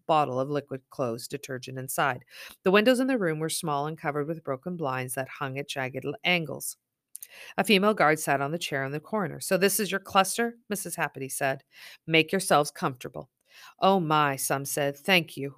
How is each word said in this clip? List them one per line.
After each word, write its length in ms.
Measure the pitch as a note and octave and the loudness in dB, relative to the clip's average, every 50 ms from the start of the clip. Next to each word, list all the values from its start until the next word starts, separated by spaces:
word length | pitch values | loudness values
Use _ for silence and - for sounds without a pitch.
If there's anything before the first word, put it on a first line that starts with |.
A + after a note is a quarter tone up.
| _ - | _ 2
bottle 320 | E3 D#3 D3 C3+ B2+ B2+ | 4 4 4 2 0 -2
of 100 | C3+ C#3 | -2 -2
liquid 320 | D3 D3 C#3 - C#3 C3 - _ | -2 -4 -4 -4 -8 -10 -10 _
clothes 380 | - - C#3 A#2+ A#2 A#2 - - | -6 -4 -4 -2 -4 -4 -8 -8
detergent 500 | - C#3 - - C3+ B2+ B2+ - C3 C3 | -10 -10 -8 -8 -10 -10 -10 -10 -10 -10
inside. 480 | C3 C3 - - D#3+ C#3+ B2+ B2+ - _ - - - - - - - | -10 -6 -2 0 0 0 0 -2 -8 _ -20 -20 -20 -20 -16 -4 2
The 80 | F#3+ | 4
windows 280 | F#3 G#3 G#3+ B3+ C4 A#3 | 4 6 6 6 6 4
in 60 | C4 | 4
the 140 | C4 C4+ B3 | 2 0 0
room 180 | G3 E3 D#3+ D#3 | 0 0 0 -2
were 100 | D#3+ D#3+ | -2 -4
small 380 | - - - D#3+ D3 C#3+ C#3+ | -4 -4 -2 -2 -2 -2 -2
and 100 | D3+ D#3+ | -4 -6
covered 320 | D#3 - D#3+ C#3+ D3 D3 D3 | -6 -4 -4 -2 -2 -4 -4
with 160 | E3+ D#3+ - | -6 -6 -6
broken 320 | - C#3 B2+ - F3+ F3+ | -6 -6 -6 -6 -8 -6
blinds 380 | E3+ D#3+ C3+ B2+ C3 B2+ B2+ - | -4 -4 -4 -2 -4 -4 -4 -6
that 160 | C#3 C3 C3+ | -6 -6 -8
hung 300 | - - D3 C3+ C3 C3+ | -8 -8 -8 -6 -6 -6
at 100 | C#3+ - | -8 -8
jagged 360 | - C#3+ C3 B2+ A#2+ C3+ - | -6 -6 -6 -6 -6 -6 -6
l-, 100 | C3+ D3 - - | -6 -8 -4 -2
angles. 520 | - F3+ F3 D#3+ C#3+ C#3 C#3 - - - - _ _ _ _ _ _ - - - - - - - - - | 0 0 0 -2 -4 -8 -10 -10 -10 -12 -14 _ _ _ _ _ _ -20 -20 -20 -20 -20 -20 -20 -6 -4
A 80 | - F#3 | -2 2
female 300 | - A3 F#3+ F#3+ G#3 G#3+ | 4 4 6 6 4 4
guard 260 | - E3+ D3 D#3 D3+ | 4 4 4 4 4
sat 220 | - - C#3+ C3+ | 2 0 0 0
on 100 | C#3 C#3 | 0 -2
the 60 | D#3 E3+ | -4 -4
chair 260 | - - D#3 C#3 C3+ | -6 -4 -4 -4 -4
in 80 | C3+ | -4
the 80 | C#3+ D3+ | -6 -6
corner. 400 | - - - A3 G3 D3 C#3+ C#3 | -6 -4 -4 -2 -2 -4 -4 -8
"So 180 | - - F#3+ F3+ | -2 0 2 2
this 220 | F3+ G3+ G3 - | 4 2 2 0
is 120 | A3 F3+ | -2 -2
your 80 | F3+ G3 | -4 -6
cluster?" 580 | G3 - - G3 F#3+ F#3 - - A#3 A#3 A#3 A#3 _ - | -4 2 4 4 4 4 2 -2 -2 -2 -4 -8 _ -8
Missus 260 | G#3 F#3+ - F3 E3 | -8 -8 -6 -8 -6
Happity 340 | - D#3+ D3 - C#3 C3+ C3+ | -4 -4 -4 -4 -6 -10 -8
said. 340 | - - D3 C3+ C3+ C3+ - _ _ - - - - - _ - | -4 -2 -2 -2 -2 -4 -8 _ _ -20 -20 -20 -20 -14 _ 2
"Make 240 | D#3+ D#3+ D#3 D#3 | 4 4 4 4
yourselves 400 | - F#3+ F#3 - F3+ D3 D3 - | 2 -2 2 4 4 4 4 2
comfortable." 580 | - - - - C3 - - - - - D3 - _ _ _ _ _ - - - - - | -2 -4 -4 -4 -4 -6 -10 -12 -12 -12 -14 -14 _ _ _ _ _ -20 -20 -20 -4 2
"Oh 220 | - F#3 G3 G3 | 4 4 4 4
my," 340 | E3+ D3+ D#3 D3+ D3+ C#3+ C3+ | 4 2 4 4 4 2 0
Sum 300 | C3 - - D#3 C3+ C#3 | -2 -2 -2 -2 -2 -4
said. 320 | C3+ - - D3 C#3+ C#3 - | -4 -2 -2 -2 -2 -2 -2
"Thank 400 | - - F#3+ F3 E3 - - - | 0 2 4 4 2 0 -4 -10
you. 180 | C3+ C#3 C3 | -10 -10 -8